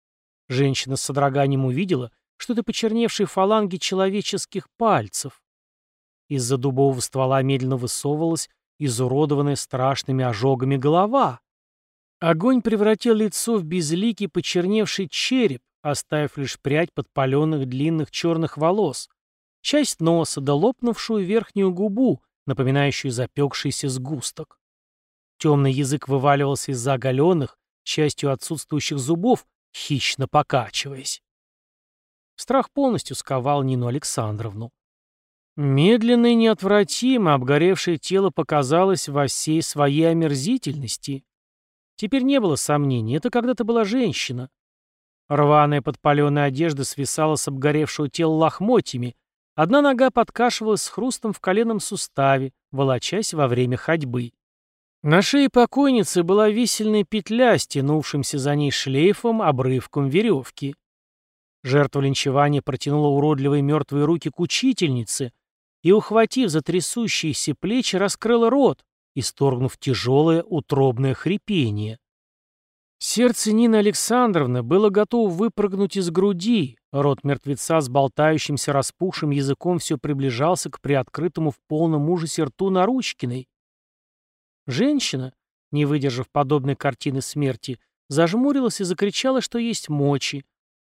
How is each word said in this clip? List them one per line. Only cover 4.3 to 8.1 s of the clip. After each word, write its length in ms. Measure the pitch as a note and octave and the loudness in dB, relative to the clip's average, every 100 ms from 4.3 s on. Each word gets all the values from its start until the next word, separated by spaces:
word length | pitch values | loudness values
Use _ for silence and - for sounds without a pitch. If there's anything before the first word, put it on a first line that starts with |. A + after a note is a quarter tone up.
| G3 - F#3 - - | -8 -8 -10 -12 -2
пальцев. 680 | A3+ D3 G#2+ - C3+ - _ _ _ _ _ _ _ _ - | 2 2 0 -8 -10 -16 _ _ _ _ _ _ _ _ -6
Из-за 280 | C#3 A#2+ C3+ | -4 -2 -2
дубового 440 | C#3 C3 C#3 B2+ | 0 2 2 2
ствола 400 | - C3 C3 C3+ | -4 -2 0 2
медленно 340 | C3+ C3+ C3 C3 | 2 0 -2 -2
высовывалась 760 | B2 - C#3+ | -4 -4 -4